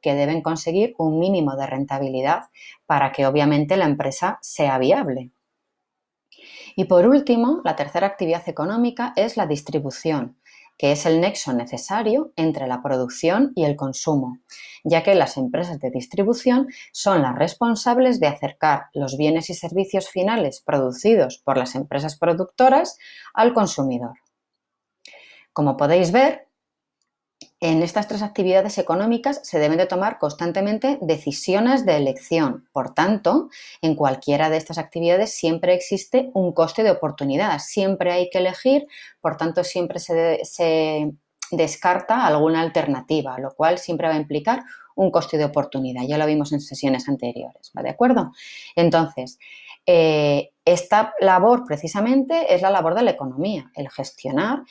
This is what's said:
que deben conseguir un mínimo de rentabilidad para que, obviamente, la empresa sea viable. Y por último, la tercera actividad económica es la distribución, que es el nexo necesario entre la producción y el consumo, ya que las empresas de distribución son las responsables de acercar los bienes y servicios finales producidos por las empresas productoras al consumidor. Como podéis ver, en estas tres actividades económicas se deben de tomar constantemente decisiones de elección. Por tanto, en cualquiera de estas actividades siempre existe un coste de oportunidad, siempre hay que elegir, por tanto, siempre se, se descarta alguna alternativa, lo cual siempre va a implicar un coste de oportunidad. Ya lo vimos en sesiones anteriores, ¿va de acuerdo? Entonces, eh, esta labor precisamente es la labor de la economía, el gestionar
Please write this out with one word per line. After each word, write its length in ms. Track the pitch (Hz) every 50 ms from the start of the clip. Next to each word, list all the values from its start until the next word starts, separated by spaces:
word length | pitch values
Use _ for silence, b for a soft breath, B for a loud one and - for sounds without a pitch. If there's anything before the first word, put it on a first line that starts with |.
que 140 | - 151 139
deben 280 | 143 143 143 160 165
conseguir 520 | 151 165 165 156 - 165 165 196 214 233 - -
un 200 | 165 160 156 160
mínimo 380 | 175 190 196 180 156 139 135
de 100 | 135 135
rentabilidad 840 | 127 131 135 139 139 135 139 139 135 131 131 131 143 165 - - _ B B B B B B B
para 260 | - 151 139 139 131
que, 140 | - - 139
obviamente, 500 | 135 135 147 143 147 147 143 151 151 185
la 100 | 196 175
empresa 520 | 151 143 143 147 135 139 - 175 190 202 -
sea 360 | - - - - 151 139 131 131
viable. 520 | 127 135 196 285 233 151 123 131 123 123 _ _ _ _ _ _ _ _ _ _ _ _ _ _ _ _ _ _ _ _ B B B B B B B B B
Y 80 | - 190
por 220 | 190 185 175 180
último, 540 | 240 277 285 285 - 240 233 233 247 311 349 -
la 120 | 170 151
tercera 300 | - 143 147 - 170 190
actividad 400 | 196 196 - 190 160 165 175 170 185
económica 640 | - - 196 190 214 233 240 240 247 - 240 247 -
es 200 | - 208 226 -
la 100 | 226 185
distribución, 880 | 151 147 147 - - - 147 143 139 - - - 165 156 135 120 120 - b b b b b b b b
que 160 | - - 139
es 120 | 147 147 -
el 160 | 165 160 165
nexo 320 | 175 208 208 - - 139
necesario 800 | 127 120 120 - 131 120 - - 190 220 226 220 226 285 311 - -
entre 300 | - 160 160 151 - 135
la 140 | 127 123 123
producción 720 | - 143 135 127 127 123 - - - 165 185 220 285 269 -
y 100 | 180 160
el 120 | 147 143
consumo, 640 | 143 139 135 131 - - 160 151 139 131 123 123 - _ B B B B B B B
ya 200 | B 156 165 165
que 120 | 165 - 196
las 220 | 175 139 - -
empresas 420 | 139 131 123 127 156 180 175 165 143
de 120 | - 127
distribución 800 | - 131 - - - - 196 214 240 240 - 254 240 254 269 254 B B B B
son 300 | B - - 202 190 165
las 160 | 139 127 123
responsables 840 | - 151 175 - - 233 233 226 220 - 247 240 247 254 254 247 -
de 100 | 160 143
acercar 580 | 143 - - - - - 156 156 143 135 - - -
los 240 | 147 143 131 135 139
bienes 320 | 151 151 160 165 160 -
y 40 | 165
servicios 540 | - 175 165 170 190 190 190 - 190 190 -
finales 540 | - 185 180 208 233 226 165 135 135 -
producidos 720 | - - 147 139 131 127 123 - - - 226 190 135 127 -
por 220 | - - 139 131 131
las 160 | 127 127 -
empresas 420 | 131 139 - - 139 147 156 -
productoras 800 | - 170 170 165 175 185 - - - 254 262 269 302 359 - - B B B B B B B B
al 180 | - 226 240
consumidor. 600 | 240 233 202 175 - - 269 269 247 240 123 117 - _ _ _ _ _ _ _ _ _ _ _ _ _ _ _ _ _ _ B B B B B B B B B
Como 240 | B - 147 139 135
podéis 360 | 139 147 143 165 180 180 165
ver, 340 | 185 254 269 311 - - - _ _ _ _ _ _ _ _ _ _ _ _ _ _ _ _ _ _ _ - _ _ -
en 200 | 175 165 160 160
estas 260 | 175 170 - 214 208 -
tres 140 | 208 202
actividades 560 | 214 202 - - 180 185 185 190 196 208 - 202
económicas 640 | - - 214 185 208 226 233 233 - - - -
se 160 | - - - 156
deben 180 | 151 151 160
de 80 | 170 185
tomar 340 | 185 185 180 196 214 - -
constantemente 800 | - 147 147 - 170 175 170 196 196 202 214 214 - 269 277 -
decisiones 840 | 185 160 156 147 - 147 139 - - - 185 202 226 247 269 254 214
de 120 | 190 156
elección. 720 | 147 139 135 127 - - - 170 165 151 127 120 - _ _
Por 220 | - - - - -
tanto, 560 | - 165 190 214 202 - - 220 320 - B B B B B B B
en 140 | B 160 151
cualquiera 520 | 151 147 135 131 135 - 147 143 143 156 156
de 80 | 156
estas 220 | 160 156 - 160 165
actividades 560 | 151 - - 170 170 170 175 190 220 214 -
siempre 400 | - - 165 165 165 180 180 180
existe 560 | 180 180 - 196 190 - - - 254 262 254
un 200 | - 190 185 175
coste 300 | 170 - 165 160 - -
de 80 | 220 208
oportunidad, 680 | 180 - - 147 143 - 143 139 135 160 208 208 156 143
siempre 540 | - - - 208 190 196 190 190 180 175
hay 180 | 175 180 180 180
que 80 | - 185
elegir, 480 | 185 185 180 - - 254 277 285 285 B B B B B B B
por 160 | - 160 151
tanto, 260 | - 160 165 165 180
siempre 360 | 180 180 - 185 175 165 - 175
se, 420 | - - 170 165 165 165 160 - -
se 680 | - - - 170 165 160 160 156 156 156 151 151 151 147 _ _ _ _ - - -
descarta 760 | 175 156 160 147 - - - 180 180 185 - - 220 247 233
alguna 360 | 165 151 147 151 160 165 160
alternativa, 760 | 165 160 151 165 143 143 139 127 - - 156 156 135 131 127 131
lo 160 | 135 135 -
cual 220 | - 156 165 180
siempre 320 | 180 - - 170 151 170 160
va 60 | 160
a 60 | 151
implicar 420 | 151 151 147 151 147 226 240 262 - B B B B B B
un 160 | - 190 185
coste 260 | - 170 160 - -
de 80 | 151 151
oportunidad. 600 | 143 147 151 143 143 - 135 131 131 127 123 127
Ya 100 | 135 147
lo 80 | 151 156
vimos 280 | 151 151 151 143 147
en 100 | 151 143
sesiones 480 | 143 - 135 - - 135 131 127 131 143
anteriores, 640 | 139 123 127 120 120 123 - - - _ _ - -
¿va 60 | -
de 80 | 127 131
acuerdo? 420 | - - 240 254 247 220 165 - B B B B B B B B B
Entonces, 640 | 170 170 165 165 165 160 156 - 127 127 127 - B B B B B B B B B B
eh, 640 | - 175 170 160 160 156 151 147 147 143 143 - - _ _ -
esta 480 | 165 175 170 - - 208 214 220 214 - -
labor 440 | 190 190 185 180 185 233 247 247 247
precisamente 920 | - 151 147 - 160 - 202 214 233 262 277 269 269 330 330 320 - 185
es 80 | 175
la 80 | 185 190
labor 240 | 202 214 160 165 175
de 80 | 220
la 80 | 247 202
economía, 640 | - - 143 131 127 135 165 202 202 - - - -
el 140 | - 139 135
gestionar 760 | - - 131 - - - - - - 147 190 226 - - - B